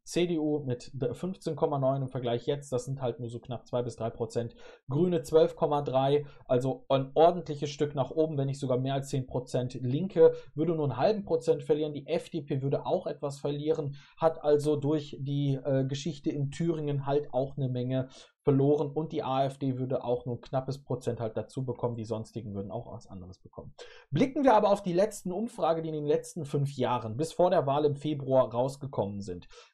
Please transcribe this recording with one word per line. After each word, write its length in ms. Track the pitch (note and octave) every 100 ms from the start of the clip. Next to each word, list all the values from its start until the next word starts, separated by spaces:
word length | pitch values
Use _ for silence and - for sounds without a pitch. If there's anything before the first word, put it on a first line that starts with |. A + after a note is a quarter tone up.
C 240 | - - F3
D 100 | E3
U 220 | D3+ D3
mit 320 | C3+ B2 -
d-, 180 | C3 D#3+
fünfzehn 440 | D3+ F3+ F#3 - D3
Komma 240 | D#3+ E3
neun 220 | C3 C#3
im 60 | C3
Vergleich 380 | C3+ A#2 A#2 -
jetzt, 220 | C#3+ -
das 160 | B2
sind 160 | B2+ C3+
halt 180 | B2 -
nur 120 | A#2
so 100 | A#2
knapp 260 | - A2+ -
zwei 140 | B2
bis 160 | B2 -
drei 140 | A2+
Prozent. 440 | - A2+ A#2+ A#2+ - - - -
Grüne 320 | C3+ F3+ F3
zwölf 340 | D3 D#3+ E3+ -
Komma 240 | D#3+ D3
drei, 460 | C#3+ C3 C#3 D3 D3 - -
also 380 | B2+ C3 B2+ -
ein 220 | C3+ C3+
ordentliches 560 | - E3 F3+ D#3+ C#3+ D3
Stück 240 | - D3
nach 160 | - D#3+
oben, 260 | D#3+ D#3 D3
wenn 80 |
nicht 160 | C#3 C3+
sogar 160 | C3 B2+
mehr 160 | C3
als 160 | C#3 C#3
zehn 180 | C3+ C3
Prozent. 460 | C3+ B2 C3 B2
Linke 600 | - B2+ C#3 F#3+ E3+ E3 - -
würde 200 | - D#3+
nur 100 | D#3+
einen 140 | C#3+ A#2
halben 260 | D#3+ G#3+
Prozent 380 | - E3 D#3+ D3+
verlieren, 320 | C#3+ D3+ D3+
die 120 | D3 C#3+
F 220 | E3+ -
D 140 | E3+
P 180 | C#3+ C#3+
würde 240 | C#3 -
auch 220 | - F3 -
etwas 320 | D3+ C#3+ C#3
verlieren, 580 | C#3+ D3 D3+ D#3+ D3 C#3+ - -
hat 260 | E3 D#3+
also 320 | D3+ D3 D3 D3
durch 400 | C#3 D#3 C#3+ -
die, 360 | C#3 C#3+ C#3+
äh, 320 | C3+ C#3+ C3+ C3+
Geschichte 420 | C#3 F3 D3+ E3+
in 220 | D3 C#3
Thüringen 560 | - E3+ D#3 D3 C#3+ C#3
halt 260 | C#3+ D3
auch 240 | B2+ C3+ -
eine 140 | C3
Menge 380 | B2+ B2 C3 C3 - - _
verloren 480 | - C3+ C#3 D3 D3
und 200 | C#3 D#3
die 100 | D#3
A 220 | B2+ C3
F 140 | C#3 C3+
D 200 | C3+ B2
würde 260 | C3 C3+
auch 200 | A#2+ B2
nur 120 | - A#2+
ein 40 |
knappes 420 | - C3 C3 C3
Prozent 380 | - B2 - A2
halt 160 | A2+ A2
dazu 300 | G#2+ - C3
bekommen, 300 | A#2 B2 A2+
die 80 |
sonstigen 500 | A2 A2 A2 A#2 G#2
würden 160 | G2+ G#2
auch 200 | A2+ A#2
was 160 | A2 -
anderes 320 | F#2+ F2+ F#2
bekommen. 360 | - - - - - - -
Blicken 320 | C#3+ B3+ D4+
wir 120 | C4+
aber 160 | G#3+ G3
auf 120 | G3
die 120 | -
letzten 380 | E3+ G#3+ - F#3
Umfrage, 500 | F3+ A#3 - D#3 E3
die 60 | D#3+
in 60 |
den 120 | D#3 D3
letzten 380 | D#3+ - -
fünf 280 | D3 D3 C#3
Jahren 440 | - A#2+ B2 A2+ A2+
bis 160 | D#3
vor 180 | - F3
der 160 | F3+ C#3
Wahl 180 | C#3
im 120 | D3+ C#3
Februar 540 | D3+ D3 C3 C3 A#2+
rausgekommen 680 | A#2 C3 - C3+ - G2+ G2+
sind, 280 | G2 F2+ - - -